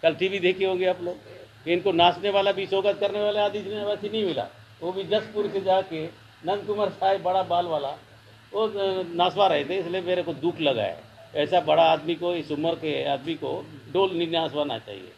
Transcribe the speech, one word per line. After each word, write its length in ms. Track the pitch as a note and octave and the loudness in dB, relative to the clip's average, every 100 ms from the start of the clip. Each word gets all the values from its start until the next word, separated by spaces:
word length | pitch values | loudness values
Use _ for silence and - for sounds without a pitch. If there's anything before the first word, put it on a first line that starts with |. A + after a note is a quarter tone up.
कल 120 | E3 | 2
टीवी 240 | D#3+ F#3 G3 | 2 -2 2
देखे 260 | F3 F#3 | 0 2
होंगे 220 | F#3+ F#3 F#3 | 0 2 0
आप 160 | F3 | 0
लोग 140 | F3 F3+ - - - - | -4 -8 -14 -18 -20 -14
कि 80 | D#3 | -2
इनको 200 | F3 G3 | 0 2
नाचने 380 | E3+ F3 F3 G3+ | 6 6 6 2
वाला 220 | G3 G3 | 4 2
भी, 140 | G3 F#3+ | 0 0
स्वागत 340 | G3 G3 G3+ | 2 2 2
करने 200 | G3+ G3+ | 0 2
वाला 240 | G#3 G#3 | 0 2
आदिवासी 640 | G#3 G3+ F#3+ G#3 G3+ G#3 G3+ | 0 0 -6 -6 -4 -4 -4
नहीं 160 | A3 | -2
मिला। 240 | G3+ C#3 F#2 - - - | 0 -2 -6 -10 -20 -10
वो 120 | E3+ | -6
भी 120 | F#3 | -6
जसपुर 440 | F3+ G#3 G#3 G#3 G#3 | 0 0 0 -4 -2
से 120 | G3 | -2
जाके 460 | F#3+ F#3+ F#3 D#3+ D#3+ - - - D#3+ | 2 2 2 -6 -8 -12 -20 -10 -4
नंद 180 | G3+ G3+ | -4 -2
कुमार 220 | G#3 G3+ | -2 -2
साय 300 | - F#3+ G3 | 2 2 2
बड़ा 240 | F3 F#3+ | 2 0
बाल 240 | F3+ F3 F3 | 2 0 0
वाला, 220 | D#3 C#3 D3 - - - - - | -2 -4 -8 -16 -20 -20 -20 -8
वो, 160 | G3+ A3 | -2 -2
अ, 340 | G3 G3 F#3 | 0 -2 -2
नाचवा 440 | F3 E3+ F3+ F3+ G3 | -4 2 2 4 4
रहे 180 | D3+ | 4
थे, 120 | C#3+ F#3+ | 0 -4
इसलिए 220 | E3+ F#3 | -2 -4
मेरे 220 | F3 F3+ | 0 -2
को 120 | E3+ | -2
दुख 260 | D3 D#3+ E3 | -2 -4 0
लगा 220 | D3+ A#2+ | 0 0
है। 180 | G2 D#2+ - - - | -2 -4 -14 -20 -10
ऐसा 260 | - D3+ F3+ | -4 2 2
बड़ा 220 | D#3 D#3 | 4 4
आदमी 320 | E3 D#3+ D3+ | 6 4 0
को, 200 | D#3+ F3 | -4 -2
इस 160 | F3 D3 | -4 -4
उम्र 240 | D3 E3 | -2 -2
के 300 | E3+ D#3 C#3 | -2 -4 -2
आदमी 300 | C#3 C#3 C#3+ | -2 -4 -4
को 320 | D#3+ C#3 D#3+ D#3 D3 - | -6 -6 -6 -8 -18 -4
डोल 180 | E3+ F#3+ | 0 2
नहीं 200 | E3+ E3+ | 0 0
नाचवाना 480 | E3 D#3+ D3 C#3+ A2+ | 0 0 -2 -2 -4
चाहिए। 340 | G#2+ G2 F2+ | -8 -14 -14